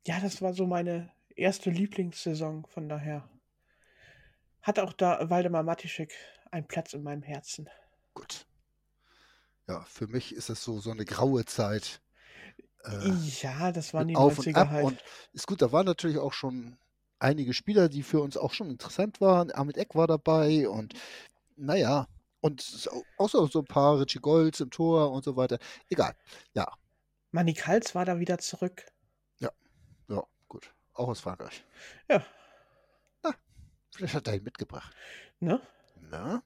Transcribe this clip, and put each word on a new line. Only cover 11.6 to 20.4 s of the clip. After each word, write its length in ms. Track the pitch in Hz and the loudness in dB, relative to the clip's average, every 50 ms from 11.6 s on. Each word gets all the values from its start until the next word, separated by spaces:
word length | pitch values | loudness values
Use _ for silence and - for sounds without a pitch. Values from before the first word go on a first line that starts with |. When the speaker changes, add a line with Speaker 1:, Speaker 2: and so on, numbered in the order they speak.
| 117 101 104 107 - - - - _ _ _ _ _ - - - - - - _ - _ _ _ - | 0 0 0 -4 -4 -8 -14 -14 _ _ _ _ _ -20 -20 -20 -20 -20 -20 _ -20 _ _ _ -12
Speaker 2:
Äh, 280 | - 107 101 - 196 185 180 160 151 131 - | -10 -8 -4 -2 0 0 0 -2 -4 -8 -8
Speaker 1:
Ja, 300 | - 135 131 139 170 180 | -8 -8 -6 -2 -2 -2
das 220 | 175 170 156 - - | -2 -4 -6 -4 -2
waren 140 | 160 160 165 | -2 -2 0
Speaker 2:
mit 80 | 165 | 4
Speaker 1:
die 20 | 156 | 6
Speaker 2:
Auf 220 | 139 143 147 147 | 6 6 6 4
und 60 | 131 | -2
Speaker 1:
neunziger 160 | - 156 151 | 0 4 4
Speaker 2:
Ab 80 | - 143 | 4 4
Speaker 1:
halt. 140 | 147 151 147 | 4 2 2
Speaker 2:
und 180 | 135 131 123 - - - - - _ | 0 0 -2 -10 -20 -20 -20 -20 _
ist 160 | _ - - - | _ -14 -8 -6
gut, 140 | 196 185 | 0 2
da 100 | 143 120 | 2 4
waren 140 | 117 156 196 | 4 4 4
natürlich 320 | 190 175 - - 170 151 143 | 4 0 0 0 -2 -2 0
auch 160 | 139 143 - | -2 -4 -4
schon 440 | - - 135 127 127 117 120 123 _ _ _ _ _ _ _ _ _ | -4 -6 -6 -6 -6 -10 -12 -16 _ _ _ _ _ _ _ _ _
einige 340 | - 131 143 156 139 123 127 | 2 2 2 2 0 -2 -2
Spieler, 340 | - - - 208 208 185 160 | -4 -2 2 6 6 6 6
die 160 | 143 143 139 | 4 0 -6
für 160 | - - 156 | 0 0 2
uns 160 | 143 139 - | 2 0 -4
auch 160 | - - 135 | -4 -4 -4
schon 180 | - - 220 165 | -4 -4 -8 -8
interessant 520 | 131 123 - - - - 190 214 208 - | -8 -10 -10 -14 -4 -4 -4 -4 0 4
waren. 300 | 202 196 185 180 175 160 | 6 6 8 6 6 2
Ahmet 260 | - - 139 147 147 - | 0 -2 -2 -2 -2 -4
Eck 180 | 202 - - | -4 -2 2
war 120 | 156 165 160 | 4 4 4
dabei 600 | 160 151 - - 160 160 | 4 2 4 4 4 6